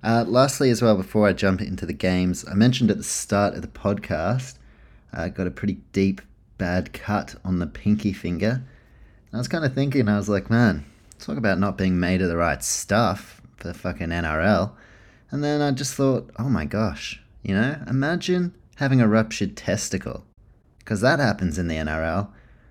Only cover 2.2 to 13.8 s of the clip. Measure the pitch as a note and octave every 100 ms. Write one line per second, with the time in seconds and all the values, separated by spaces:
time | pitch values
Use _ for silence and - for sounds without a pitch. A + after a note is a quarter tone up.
2.2 | F#2 E2+ - G2 A#2 B2+ A2+ G2 - -
3.2 | - G2+ G2+ - - - G2+ G2+ - D2+
4.2 | E2+ B2+ C3 - - - - - _ -
5.2 | E2 - F2+ - G#2 F#2 - - G2 F#2+
6.2 | - _ _ - F2+ F2+ F2 - - G#2
7.2 | - - F2+ F2+ E2 - - G#2 G#2+ F#2
8.2 | F2 E2+ G#2 C3 C3 - _ - - _
9.2 | _ A2+ B2 E3+ D3+ C3 C#3 C#3 A2 G#2
10.2 | G2 G2+ - A#2 A#2+ D#2+ C#2+ - _ -
11.2 | - C#3+ A2 F#2 G2 F#2+ F#2+ F2+ F2 F#2
12.2 | F#2 E2+ E2+ C#2+ - - - G2+ A2+ F#2
13.2 | - - - - F2 F2